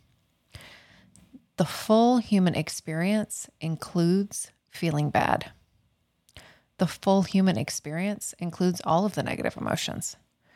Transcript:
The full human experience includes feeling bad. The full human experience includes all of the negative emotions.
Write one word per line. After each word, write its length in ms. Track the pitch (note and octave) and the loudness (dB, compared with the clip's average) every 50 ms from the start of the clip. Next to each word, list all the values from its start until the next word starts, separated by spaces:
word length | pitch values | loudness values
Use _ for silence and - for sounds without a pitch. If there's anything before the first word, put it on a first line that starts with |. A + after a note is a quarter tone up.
| _ _ _ _ _ _ _ _ _ _ - - - - - - - _ _ _ _ _ _ _ _ _ - - _ _ _ | _ _ _ _ _ _ _ _ _ _ -20 -20 -20 -20 -20 -20 -20 _ _ _ _ _ _ _ _ _ -20 -20 _ _ _
The 80 | - E3+ | -2 -2
full 540 | - - - - - A3 A3+ A#3 A#3+ B3+ A#3+ | -2 -2 -4 0 4 6 6 6 6 4 4
human 360 | - - G#3 F#3+ F#3 E3+ - | 2 2 4 4 4 4 2
experience 920 | D3+ D#3+ - - - - E3 D#3 D#3+ F3 G3 G#3+ G#3+ G#3 - - - - - _ - | 0 -2 -4 -8 -12 -10 -6 -4 -2 0 2 0 0 -2 -4 -8 -12 -12 -14 _ -8
includes 920 | - E3 D#3+ - - - - F3 E3+ E3+ F#3 G3 G3+ - - - - - _ _ _ _ | -6 -4 -4 -6 -6 -4 0 2 4 4 4 2 0 -2 -6 -12 -12 -14 _ _ _ _
feeling 400 | - - F3 E3 D3 D3 D3 C#3+ | -8 -4 -2 -2 0 0 0 0
bad. 400 | - - - - - - - - - _ _ _ _ _ _ _ _ _ _ _ _ _ _ _ - - - - - _ _ _ _ - | 0 0 2 2 0 -2 -4 -6 -16 _ _ _ _ _ _ _ _ _ _ _ _ _ _ _ -20 -20 -20 -20 -20 _ _ _ _ -2
The 80 | F#3 | -2
full 360 | - - - - G3 G3 G3 | -2 -2 -2 0 2 2 2
human 360 | F3 - - F#3+ F#3+ F#3+ E3 A2 | 2 2 2 4 4 4 2 0
experience 760 | - - - - - D3 D#3 E3+ F#3+ G#3 G3+ G3+ - - - - | -2 -4 -6 -10 -10 -8 -6 -4 -4 -4 -6 -8 -10 -12 -10 -8
includes 420 | F3+ E3+ - - F3+ F3+ F3 - - | -8 -6 -2 0 0 0 0 0 0
all 200 | D#3+ D#3+ F3 G#3 | 2 2 2 2
of 120 | G#3 - | 0 -2
the 60 | - | -2
negative 340 | - - - - - - - | -4 -4 -4 -4 -4 -4 -4
emotions. 600 | - - - - - - - - - - - - - _ _ _ _ _ _ _ | -4 -4 -4 -4 -4 -4 -6 -6 -8 -8 -10 -12 -14 _ _ _ _ _ _ _